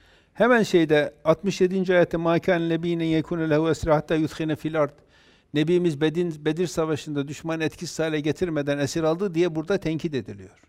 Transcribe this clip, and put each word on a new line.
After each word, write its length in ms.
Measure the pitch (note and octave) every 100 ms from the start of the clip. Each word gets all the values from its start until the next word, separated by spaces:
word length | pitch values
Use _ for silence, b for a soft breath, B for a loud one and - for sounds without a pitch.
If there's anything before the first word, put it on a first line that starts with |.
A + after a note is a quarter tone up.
| b b b
Hemen 280 | - A#3 A#3+
şeyde 520 | F#3+ F3+ D#3 D3+ C#3+ -
altmış 360 | D#3+ D#3+ G3 -
yedinci 340 | F#3 F#3+ F#3
ayette 220 | F3+ E3+ E3
"مَا 220 | E3 E3+
كَانَ 360 | F#3 E3+ E3
نَبِيٍّ 220 | E3 E3+ E3+
اَنْ 240 | D#3+ D#3+
يَكُونَ 280 | D#3 F3 D#3+
لَهُ 240 | D3+ E3
أَسْرَى 280 | D3+ E3+ D3+
حَتَّى 260 | - D#3+ D#3
يُثْخِنَ 300 | - D#3+ D3
فِي 140 | D#3
الْأَرْضِ." 220 | D#3 C#3 - _ b b b b
Nebimiz 460 | D3 D#3 F3+ F3 C#3+
Bedin, 440 | D#3 E3 F3 D3+
Bedir 220 | D#3 D#3 F3
Savaşı'nda 600 | - D#3+ D3+ D#3 C#3+ C#3+
düşmanı 360 | C#3+ D#3+ E3
etkisiz 340 | D#3 - E3+ -
hale 220 | D#3+ D#3
getirmeden 580 | D3 C#3 F3+ D3+ C#3+ C#3+
esir 240 | C#3 E3
aldı 320 | D#3 E3+ G3+
diye 200 | D#3+ F3
burada 260 | D#3+ D#3 G3
tenkit 340 | D#3 D#3+ E3
ediliyor. 480 | C3+ G#2 G2+ F#2+ _